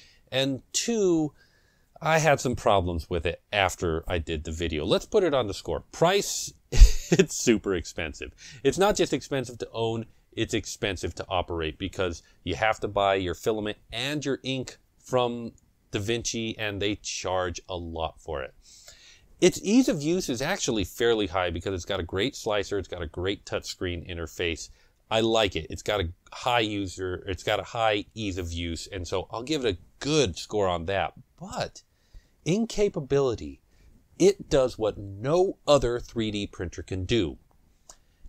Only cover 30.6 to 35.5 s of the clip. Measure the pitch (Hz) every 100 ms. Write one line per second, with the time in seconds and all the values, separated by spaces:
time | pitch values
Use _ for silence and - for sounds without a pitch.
30.6 | 95 87 82 98 90 - - - 185 240
31.6 | - - - _ _ - - _ 147 196
32.6 | 220 - 208 180 131 139 135 98 76 69
33.6 | _ _ - - _ - 180 196 - 147
34.6 | 127 - 107 98 101 98 123 175 190